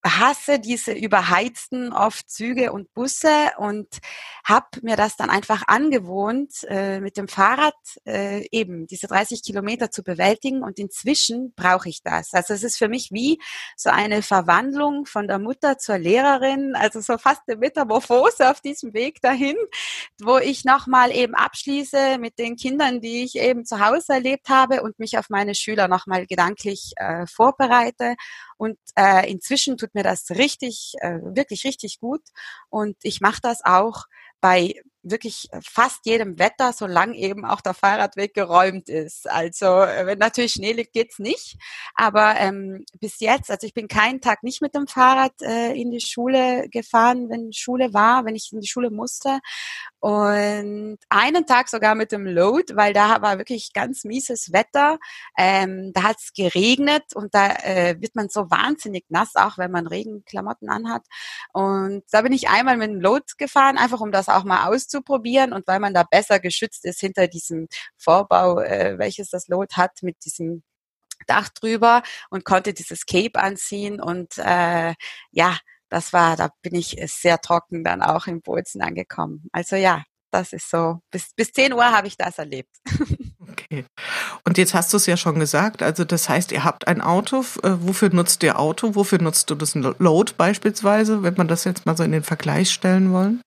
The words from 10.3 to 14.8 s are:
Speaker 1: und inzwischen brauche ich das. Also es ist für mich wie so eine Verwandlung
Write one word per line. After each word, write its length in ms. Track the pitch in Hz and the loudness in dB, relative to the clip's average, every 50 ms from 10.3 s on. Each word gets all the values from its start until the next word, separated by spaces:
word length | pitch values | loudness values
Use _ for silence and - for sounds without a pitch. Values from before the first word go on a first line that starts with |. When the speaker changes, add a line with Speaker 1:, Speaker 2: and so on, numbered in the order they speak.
| 220 - - 269 269 262 | 2 2 -2 -4 -4 -4
Speaker 1:
und 160 | 254 - 185 - | -6 -8 -8 -10
inzwischen 720 | 202 190 - - - 214 294 - - - 226 240 262 247 _ | -10 -10 -10 -8 -2 -2 0 0 0 -2 -2 -6 -8 -10 _
brauche 360 | - - 180 185 185 - 175 | -2 2 2 2 2 0 -8
ich 120 | 160 - | -12 -10
das. 300 | _ - - 165 165 - | _ -6 -6 -6 -6 0
Also 220 | - 180 180 - 208 | -2 -2 0 0 -6
es 80 | 196 | -4
ist 160 | 208 240 - - | -4 -6 -2 -2
für 100 | 233 208 | -2 -2
mich 220 | 226 262 - - | -2 -4 -8 -8
wie 300 | 190 214 240 285 320 320 - - - - - - - | -8 -4 0 0 0 -2 -4 -16 -14 -14 -14 -16 -14
so 140 | - - - | -4 0 2
eine 320 | - - 208 214 208 208 | 2 2 2 2 0 -2
Verwandlung 840 | 202 - 202 190 170 175 170 185 240 269 269 285 | 0 2 2 2 4 4 4 4 2 0 -2 0